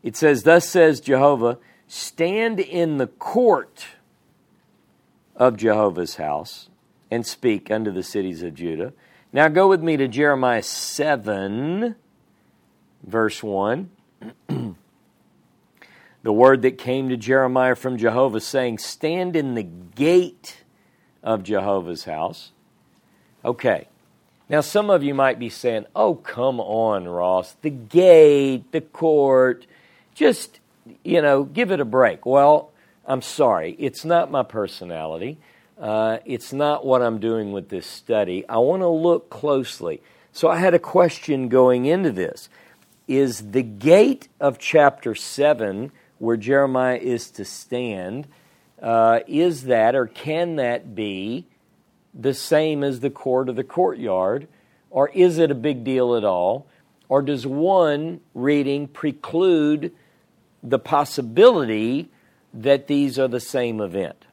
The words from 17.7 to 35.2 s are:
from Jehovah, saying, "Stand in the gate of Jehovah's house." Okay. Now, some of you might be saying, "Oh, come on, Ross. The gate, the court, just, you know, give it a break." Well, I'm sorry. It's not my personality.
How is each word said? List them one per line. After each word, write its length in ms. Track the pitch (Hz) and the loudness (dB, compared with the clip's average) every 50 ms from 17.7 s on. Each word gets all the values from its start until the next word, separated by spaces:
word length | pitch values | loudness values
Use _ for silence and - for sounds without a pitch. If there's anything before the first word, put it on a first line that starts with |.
| 123 | 0
from 220 | 123 - 131 127 | -2 -4 -8 -4
Jehovah, 440 | 113 113 113 110 127 135 131 107 110 | 0 0 0 2 2 0 2 0 -4
saying, 360 | - - - 135 127 123 113 | -8 -4 -4 -2 -2 -2 -6
"Stand 580 | 107 - - - _ - 156 170 185 185 180 170 | -8 -12 -14 -10 _ -6 -4 -4 -4 -4 -2 -2
in 200 | 160 143 135 120 | -2 -2 -2 -4
the 80 | 113 | -6
gate 1000 | 101 87 82 87 90 85 _ 120 143 160 175 180 180 180 - _ - - - _ _ _ _ _ _ _ _ _ _ _ _ _ | -8 -8 -14 -20 -20 -20 _ -2 2 4 4 4 2 2 -10 _ -20 -20 -20 _ _ _ _ _ _ _ _ _ _ _ _ _
of 200 | - - 113 104 | -4 -4 -4 -4
Jehovah's 600 | 92 95 107 98 95 101 98 95 87 85 85 78 - | -4 -4 -4 -2 -2 -2 -2 -2 -4 -6 -12 -12 -10
house." 480 | 92 78 78 85 87 82 - - - _ _ _ _ _ _ _ _ _ _ _ _ _ _ _ _ _ _ | -10 -6 -6 -6 -6 -6 -12 -20 -20 _ _ _ _ _ _ _ _ _ _ _ _ _ _ _ _ _ _
Okay. 460 | - - 123 - - 123 95 76 - _ _ _ _ _ _ _ _ _ _ _ _ | -6 -6 -6 -2 0 0 0 0 -4 _ _ _ _ _ _ _ _ _ _ _ _
Now, 140 | _ 147 151 | _ -2 -2
some 300 | 143 - - 208 208 208 | -2 0 -2 -2 2 2
of 120 | 196 165 | 0 2
you 120 | 139 143 139 | 0 -2 0
might 240 | 135 135 131 117 - | 0 0 0 0 -2
be 100 | 120 113 | -8 -12
saying, 380 | - - - 123 113 110 98 - _ | -12 -6 -4 -4 -4 -4 -8 -8 _
"Oh, 180 | - 110 180 170 | 0 0 0 0
come 460 | - _ - - 120 123 135 127 117 | -2 _ -12 -6 -2 -2 -2 -2 -4
on, 480 | 98 92 107 113 113 110 104 95 87 87 | -6 -4 -2 -2 0 0 -2 -2 -4 -6
Ross. 460 | 87 87 90 90 92 92 92 - - _ | -4 -2 0 0 0 0 -2 -4 -18 _
The 80 | - 156 | -8 -8
gate, 1000 | 139 127 113 110 - 175 185 185 170 160 156 147 143 143 139 135 131 123 - _ | -8 -8 -16 0 2 6 10 10 12 12 10 10 8 4 2 0 -2 -4 -8 _
the 120 | - 160 | -8 -8
court, 840 | 156 _ _ - 160 160 151 147 139 139 131 131 127 127 120 - - _ _ _ _ _ _ _ _ _ _ | -8 _ _ -4 0 2 2 4 4 4 4 4 4 4 0 -4 -10 _ _ _ _ _ _ _ _ _ _
just, 460 | - 302 269 226 - - - _ _ _ _ _ _ _ - - _ | 2 2 2 2 2 -6 -18 _ _ _ _ _ _ _ -20 -20 _
you 200 | _ - - - | _ 0 2 2
know, 220 | 147 147 139 139 143 | 4 4 2 2 0
give 260 | 135 143 220 247 180 | -2 -4 -4 -2 -2
it 100 | 190 143 | -2 -2
a 60 | 139 | -2
break." 400 | 113 110 131 127 107 85 - - | 0 2 2 2 2 2 -2 -4
Well, 440 | 117 131 139 139 147 151 147 - - _ _ _ _ _ _ _ | 2 4 4 6 6 6 4 2 -6 _ _ _ _ _ _ _
I'm 160 | - 135 127 | -6 -6 -6
sorry. 520 | - - - - 143 120 104 85 80 85 - - | -6 -10 -2 2 2 2 2 0 -2 -8 -8 -6
It's 260 | 143 131 - - - | -8 -8 -8 -8 -4
not 260 | 160 170 170 165 135 | 0 0 0 0 0
my 120 | 135 135 | -2 -4
personality. 960 | 120 - - 113 101 92 - - 92 87 85 80 78 80 80 82 | -4 -4 -6 -6 -6 -6 -8 -14 -14 -12 -10 -8 -8 -8 -8 -8